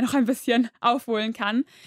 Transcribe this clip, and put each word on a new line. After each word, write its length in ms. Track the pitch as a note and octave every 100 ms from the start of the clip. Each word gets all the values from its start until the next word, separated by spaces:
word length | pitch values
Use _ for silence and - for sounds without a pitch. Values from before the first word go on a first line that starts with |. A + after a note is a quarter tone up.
noch 120 | A#3+
ein 120 | C#4 A#3
bisschen 420 | B3+ - A#3 A#3 -
aufholen 500 | - B3+ - A3 A3
kann, 320 | A3+ G#3 A3+ D4 -